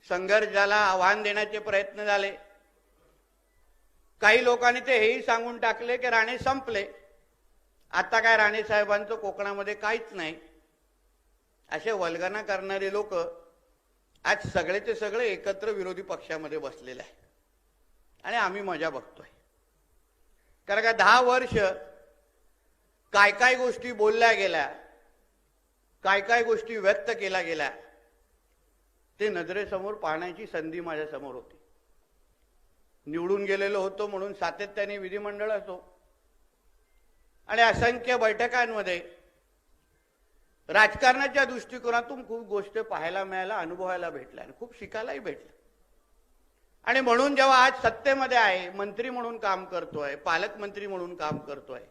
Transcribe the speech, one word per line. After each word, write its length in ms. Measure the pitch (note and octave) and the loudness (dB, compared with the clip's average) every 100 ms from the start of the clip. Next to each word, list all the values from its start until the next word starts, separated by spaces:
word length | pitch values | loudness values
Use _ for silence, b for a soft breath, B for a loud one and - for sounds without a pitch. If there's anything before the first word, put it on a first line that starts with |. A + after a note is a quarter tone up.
| - | -4
संघर्षाला 640 | F3+ F#3+ G#3+ G#3 G3 G3+ G#3+ | -4 2 2 4 2 4 4
आव्हान 460 | G3+ F#3 F3+ G#3 | 4 4 4 2
देण्याचे 360 | G#3 G#3 G#3 G#3+ | 0 -2 -4 -6
प्रयत्न 460 | G#3+ G3 G3+ G3+ G#3 | -2 -2 -2 -6 0
झाले. 260 | G3+ G3 F#3+ - _ _ _ _ _ _ _ _ _ _ _ _ _ _ _ _ _ | 0 0 -6 -20 _ _ _ _ _ _ _ _ _ _ _ _ _ _ _ _ _
काही 220 | G#3 A#3 | 6 6
लोकांनी 360 | B3 A#3+ A#3+ B3 | 4 4 2 2
ते 180 | C4 B3 | 2 4
हेही 240 | A3 B3 | 4 2
सांगून 360 | A3+ A#3 A#3+ A#3+ | 0 0 -2 -2
टाकले 400 | A#3 A3 A#3+ B3 | -2 -2 -4 -2
की 120 | B3 | 2
राणे 280 | A3+ A3 B3 | 2 2 -2
संपले, 480 | C4 C4+ C4 G#3+ G3 - - _ _ _ _ _ _ _ _ | -2 -2 -2 -4 -6 -12 -20 _ _ _ _ _ _ _ _
आता 260 | F3 F#3+ A3+ | -2 2 2
काय 180 | A3+ A3 | 6 6
राणे 260 | G#3 G#3+ | 6 2
साहेबांचं 520 | G#3+ G#3 G#3 G#3 G#3 A3 | 0 0 2 0 -2 -6
कोकणामध्ये 580 | G3+ G3 G3+ G3+ G3 | -6 -6 -6 -6 -6
काहीच 400 | G#3 G#3+ A#3 A3+ | -4 -4 -4 -6
नाही. 220 | G3 D#3+ D#3+ - _ _ _ _ _ _ _ _ _ _ _ _ | -8 -8 -10 -20 _ _ _ _ _ _ _ _ _ _ _ _
असे 220 | D#3 A3 | -8 -4
वल्गना 500 | G#3 E3+ E3 F3+ G#3 | -2 -4 -4 -4 -6
करणारे 500 | G#3 F#3+ F#3+ G3 G3 | -4 -6 -4 -4 -4
लोक 220 | G3+ G#3 F#3 E3+ - - _ _ _ _ _ _ _ - | -4 -4 -4 -6 -10 -20 _ _ _ _ _ _ _ -2
आज 220 | G3+ - | 0 0
सगळेचे 420 | F#3 E3 G3 A#3 A3+ | -4 -2 -4 -4 -6
सगळे 320 | G#3 A3 A#3 | -4 -2 -2
एकत्र 440 | F#3 G3+ G3 G#3+ | -4 -6 -6 -6
विरोधी 300 | G3+ F#3 F3+ | -6 -6 -8
पक्षामध्ये 560 | - E3+ - D#3+ D#3 D3+ | -10 -12 -8 -10 -8 -8
बसलेले 440 | C#3 - B2+ B2+ | -10 -14 -16 -16
आहे 120 | - _ _ _ _ _ _ _ _ _ _ _ | -18 _ _ _ _ _ _ _ _ _ _ _
आणि 120 | F3+ A3+ | -6 -2
आम्ही 240 | G3 G3 | 0 -2
मजा 280 | G3 E3 D#3+ | -6 -4 -4
बघतोय. 380 | C3+ - - - _ _ _ _ _ _ _ _ _ _ _ _ _ - | -6 -14 -20 -20 _ _ _ _ _ _ _ _ _ _ _ _ _ -2
कारण 160 | G3+ | 2
का 80 | A3+ | 2
दहा 280 | A3+ G3 A#3+ | 6 8 8
वर्ष 340 | B3 B3+ B3 A3+ F#3+ - - - - _ _ _ _ _ _ _ _ _ _ | 8 2 2 0 0 -2 -12 -20 -20 _ _ _ _ _ _ _ _ _ _
काय 180 | G3+ G3+ | 6 6
काय 240 | G3+ B3 B3+ | 8 4 4
गोष्टी 360 | B3+ - A#3+ | 0 -2 -8
बोलल्या 400 | A3 G#3+ A3+ A#3 | 2 2 6 6
गेल्या, 340 | G#3 G3 E3 C#3 D3+ - - _ _ _ _ _ _ _ _ _ _ | 6 2 0 -2 -6 -20 -20 _ _ _ _ _ _ _ _ _ _
काय 180 | F#3 G3+ | 0 0
काय 220 | G3 A#3 | 4 2
गोष्टी 340 | A#3 A3 A3 A3+ | 2 0 -2 0
व्यक्त 320 | F#3+ G#3 - A3+ | 2 2 -2 -4
केल्या 220 | G3 F#3 | -2 -2
गेल्या, 280 | E3 D#3+ C#3 - - _ _ _ _ _ _ _ _ _ _ _ _ _ | -2 -4 -4 -6 -20 _ _ _ _ _ _ _ _ _ _ _ _ _
ते 100 | G#3+ | -4
नजरेसमोर 640 | F#3 E3 F#3+ G3+ G3 G3 | -2 -6 -6 -6 -6 -8
पाहण्याची 520 | G#3 D#3+ D#3+ F3+ F3 A3 | -6 -4 -4 -6 -12 -10
संधी 340 | E3+ D#3+ E3+ | -8 -8 -8
माझ्यासमोर 540 | E3+ D#3 D3+ C#3+ C#3 B2+ | -8 -8 -8 -10 -12 -16
होती. 220 | - _ _ _ _ _ _ _ _ _ _ _ _ _ _ _ - | -18 _ _ _ _ _ _ _ _ _ _ _ _ _ _ _ -10
निवडून 360 | D#3+ F3 G3+ | -6 -2 -2
गेलेलो 380 | G3 G3 G3 G#3 | 0 0 0 0
होतो 260 | F#3+ G3 G#3 | -4 -4 -6
म्हणून 260 | G3 G3+ | -6 -8
सातत्याने 640 | G3 E3+ E3 G3+ G#3 G3+ G3+ | -4 -6 -6 -10 -6 -6 -6
विधिमंडळ 540 | F#3+ G3+ G#3 G3+ G#3+ | -8 -8 -8 -6 -4
असो 280 | G#3 G3 F3+ - _ _ _ _ _ _ _ _ _ _ _ _ _ _ _ - | -4 -6 -14 -16 _ _ _ _ _ _ _ _ _ _ _ _ _ _ _ -4
आणि 120 | A3 | 4
असंख्य 560 | A3+ G3+ A#3+ B3 B3 B3 | 6 6 2 0 -2 2
बैठकांमध्ये 840 | A3 G#3+ A#3+ B3 A#3 G#3+ F#3+ E3+ E3 - _ _ _ _ _ _ _ _ _ _ _ _ _ _ - | 2 0 0 0 -2 -2 -4 -6 -8 -20 _ _ _ _ _ _ _ _ _ _ _ _ _ _ 0
राजकारणाच्या 760 | F#3 G#3+ - C4 B3+ C#4 C#4+ B3+ | 6 6 6 4 4 2 2 0
दृष्टिकोनातून 800 | B3 - B3 A#3 A#3 A#3+ C4 B3 | -2 -10 -8 -2 -2 -2 -12 -10
खूप 200 | A3+ G#3+ | -12 -6
गोष्ट 300 | G3+ G3+ A3 | -6 -4 -8
पाहायला 440 | A3 E3 D#3+ F#3 | -6 -6 -4 -6
मिळायला, 340 | F#3+ F#3+ F#3 G#3+ | -6 -6 -4 -6
अनुभवायला 520 | E3 F3+ F#3 F3+ E3+ | -6 -6 -6 -4 -6
भेटल्या 340 | D3 B2+ - | -10 -16 -18
आणि 100 | B2+ C3+ | -18 -16
खूप 180 | A#3+ - | -18 -16
शिकायलाही 400 | G3+ A3 A#3+ C#4 | -12 -10 -8 -8
भेटलं. 320 | G3+ C#3+ - _ _ _ _ _ _ _ _ _ _ _ _ _ - | -10 -12 -18 _ _ _ _ _ _ _ _ _ _ _ _ _ 0
आणि 140 | B3+ | 2
म्हणून 340 | B3 A#3 C#4+ C#4 | 4 4 4 4
जेव्हा 280 | C4+ C4 C4 | 6 8 6
आज 160 | C4+ | 4
सत्तेमध्ये 560 | A#3 - C#4+ C4+ C4 B3 | -2 0 0 2 2 4
आहे, 320 | G#3+ F#3 F3+ | 4 2 -4
मंत्री 400 | G3 G3+ G3+ B3 | -8 -8 -6 -6
म्हणून 280 | B3 A#3 A3+ | -6 -8 -4
काम 280 | G#3 F#3 F3+ | -2 -2 -4
करतोय, 500 | F3+ E3 D#3 C#3+ C#3+ | -8 -6 -8 -8 -6
पालकमंत्री 720 | F3+ E3 G#3 G#3 G3+ G3+ G3+ | -2 0 -2 -6 -12 -10 -10
म्हणून 280 | F#3 F3 E3+ | -8 -10 -6
काम 220 | D3+ D3 | -6 -6
करतोय 420 | - C#3 - B2 - | -8 -14 -12 -16 -16